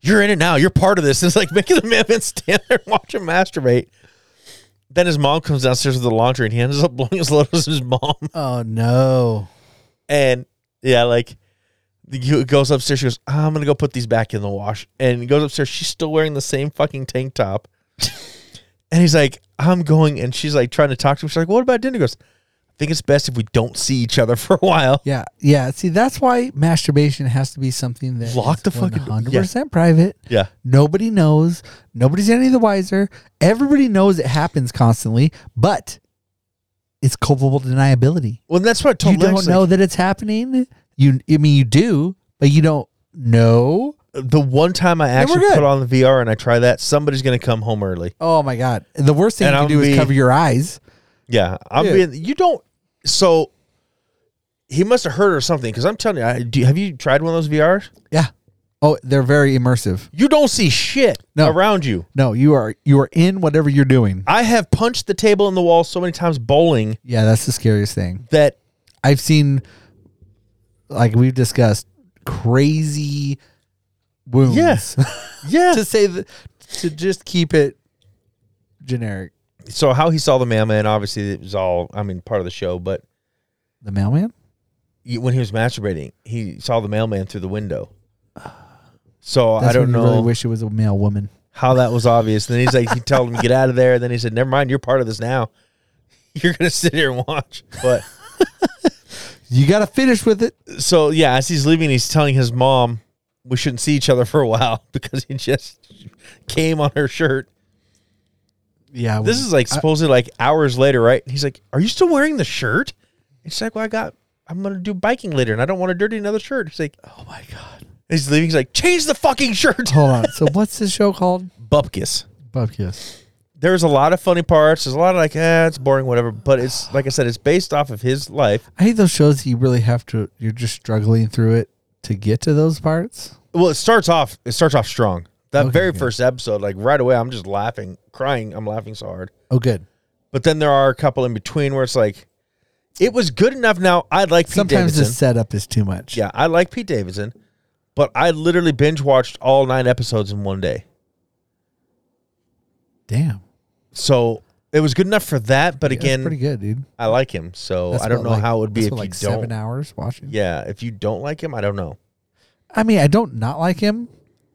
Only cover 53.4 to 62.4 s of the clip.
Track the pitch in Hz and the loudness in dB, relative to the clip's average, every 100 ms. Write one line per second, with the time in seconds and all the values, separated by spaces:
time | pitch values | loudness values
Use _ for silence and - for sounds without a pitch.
53.4 | 151 _ _ _ _ _ _ _ _ _ | 0 _ _ _ _ _ _ _ _ _
54.4 | _ _ _ 131 196 247 165 131 202 156 | _ _ _ -2 2 2 0 0 0 0
55.4 | 127 156 117 107 156 220 220 165 117 123 | -2 -4 -4 -4 -4 -2 -4 -2 -2 -2
56.4 | 120 135 123 156 202 135 147 139 165 165 | -2 2 2 2 -2 -6 0 0 0 -2
57.4 | 151 151 156 196 - _ _ 156 143 _ | -2 2 2 2 -4 _ _ 0 0 _
58.4 | _ _ _ _ 147 143 127 139 123 147 | _ _ _ _ 0 0 0 0 2 4
59.4 | 139 131 123 123 101 95 - 151 269 302 | 4 2 2 0 -2 -6 -8 0 2 4
60.4 | 277 - 180 - - 269 240 - _ 151 | 2 2 0 0 -2 0 0 0 _ 2
61.4 | 156 160 208 196 139 92 85 135 131 110 | 2 4 2 2 0 -4 -4 0 0 4